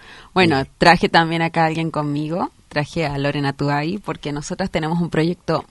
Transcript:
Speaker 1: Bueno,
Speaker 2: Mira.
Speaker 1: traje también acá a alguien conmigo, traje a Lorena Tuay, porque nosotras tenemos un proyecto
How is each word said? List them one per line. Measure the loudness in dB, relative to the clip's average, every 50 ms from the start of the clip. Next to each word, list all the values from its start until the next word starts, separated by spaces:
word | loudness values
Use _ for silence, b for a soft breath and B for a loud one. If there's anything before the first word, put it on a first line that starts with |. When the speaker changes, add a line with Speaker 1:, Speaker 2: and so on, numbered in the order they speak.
| B B B B B B 0
Speaker 1:
Bueno, | 2 4 4 4 2
Speaker 2:
Mira. | 0 -2 -2 4
Speaker 1:
traje | 6 6 6 6 4 2
también | 4 4 2 2 0 -2 -2
acá | 0 0 2 2
a |
alguien | 2 0 -2 -4 -4
conmigo, | -4 -4 -4 -2 -2 -4 -4 -4 -4 -4 -6 -6 -8 _ _ -8
traje | -6 -6 -6 -4 -4 -4 -4
a | -2 -2 -2
Lorena | -2 -2 -2 0 -2 -2 -2
Tuay, | -2 -2 0 0 0 -2 -2 -4 -6
porque | -6 -8 -10 -8 -8 -6 -6
nosotras | -6 -6 -6 -6 -4 -4 -4
tenemos | -2 -2 -2 0 0 0
un | -2 0
proyecto | 0 0 0 0 -2 -4 _ -2 -2 -2 -4 -6